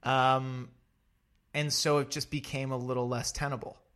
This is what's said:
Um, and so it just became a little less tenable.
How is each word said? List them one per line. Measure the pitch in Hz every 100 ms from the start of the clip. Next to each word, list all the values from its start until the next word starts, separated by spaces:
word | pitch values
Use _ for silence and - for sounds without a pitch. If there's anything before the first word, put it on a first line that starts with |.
Um, | 135 131 127 131 131 127 123 _ _ _ _ _ _ _ _
and | 147 147
so | 139 160 147
it | 143
just | 147 135
became | 151 - 135 135
a | 131
little | 123 127 123
less | 123 110
tenable. | - 143 131 107 - _